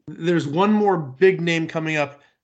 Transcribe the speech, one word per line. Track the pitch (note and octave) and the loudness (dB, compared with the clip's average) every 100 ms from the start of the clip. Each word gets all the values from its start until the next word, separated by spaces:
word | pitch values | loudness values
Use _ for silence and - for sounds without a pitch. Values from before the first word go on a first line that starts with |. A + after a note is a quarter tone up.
| - | -18
There's | D3+ E3 E3+ C#3 | -6 -2 0 0
one | D3 G3+ | 0 2
more | G#3+ G3+ F3+ | 2 2 0
big | C#3+ B2+ F#3+ F3+ | -4 2 2 4
name | E3+ E3 D#3+ | -2 -2 -2
coming | E3 D#3+ D#3 | -4 -4 -2
up. | C#3+ - _ _ | -4 -6 _ _